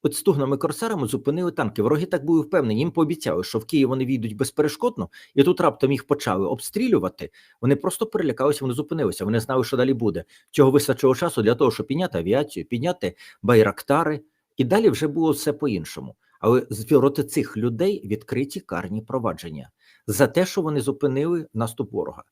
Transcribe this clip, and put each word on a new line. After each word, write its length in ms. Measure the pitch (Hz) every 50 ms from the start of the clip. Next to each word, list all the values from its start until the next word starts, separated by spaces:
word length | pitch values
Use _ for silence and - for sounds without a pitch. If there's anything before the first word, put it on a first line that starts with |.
От 140 | - 147 -
Стугнами, 420 | - - 202 165 143 135 131 139
Корсарами 500 | 135 - 160 143 - 226 226 214 170 131
зупинили 440 | 107 - - - 139 147 175 180 175
танки. 300 | - - 135 104 - -
Вороги 240 | 104 123 151 151 180
так 200 | - 180 170 135
були 160 | 160 165 160
впевнені, 380 | 143 151 - 175 135 113 107 113
їм 120 | 160 165
пообіцяли, 520 | - 170 160 147 - - - 123 78 87 -
що 160 | - - 113
в 60 | 113
Київ 240 | - - 147 135 123
вони 160 | 131 131 131
війдуть 300 | 123 135 120 110 113 107
безперешкодно, 760 | 107 - - _ - 151 151 151 - - 247 - - 92 - _ - - _ _
і 80 | 139 139
тут 180 | 175 175 -
раптом 300 | 170 151 - - - 131
їх 160 | 139 127 -
почали 400 | _ 143 143 - 120 95 95 98
обстрілювати. 840 | 82 - - - - - 202 254 254 208 127 90 90 - - - - _ - _ _ _ _
Вони 140 | - 131 143
просто 300 | 143 - 180 180 - 220
перелякалися, 540 | 220 - - 170 143 113 - 131 147 147 -
вони 120 | 135 131 120
зупинилися, 520 | 143 151 - - 160 135 95 87 - 95
вони 140 | 101 113 113
знали, 240 | 113 - 131 131 120
що 140 | - 139
далі 160 | 123 127 135 131
буде. 300 | 113 117 104 82 85 - _ _ _ _ _
Цього 200 | - - 139 135
вистачило 440 | 131 143 135 - 127 - - 131 131
часу 260 | - - 170 - -
для 140 | 107 107 120
того, 160 | 120 151 123
щоб 160 | - - -
підняти 300 | - 135 165 185 175 -
авіацію, 480 | 85 82 90 110 139 - - - 90 82
підняти 500 | _ 120 117 135 175 180 - - 90 - _ - - - _
байрактари, 800 | - 113 120 110 107 104 - - - - 139 156 165 151 151 143 - _ _ _ _ _ _
і 60 | - 135
далі 260 | 120 180 214 220 202
вже 180 | 120 - 156
було 240 | 151 143 165 160 160
все 220 | 143 - - 151 143
по-іншому. 600 | - - 151 104 87 78 - - - 65 64 - _ _ _ _ _
Але 280 | - 110 120 127 - -
з-, 140 | 107 101 110
проти 400 | - 156 131 127 139 143 - 135
цих 340 | 139 - 156 139 143 -
людей 500 | 110 110 120 113 110 175 196 208 - -
відкриті 520 | 92 104 104 - - - 123 139 139 - 190 -
карні 360 | - 92 85 90 87 101 110
провадження 680 | 110 - - 131 113 104 82 - - 85 78 73 62 - _ _ _ _ _ _ _
за 200 | - 101 - 139
те, 180 | - - 170 185
що 160 | 185 - 202
вони 200 | 160 160 151 143
зупинили 680 | 113 139 139 139 - 139 131 135 151 165 175 165 156 - -
наступ 400 | 110 117 110 113 - 113 101 -
ворога. 300 | 95 80 - - - - _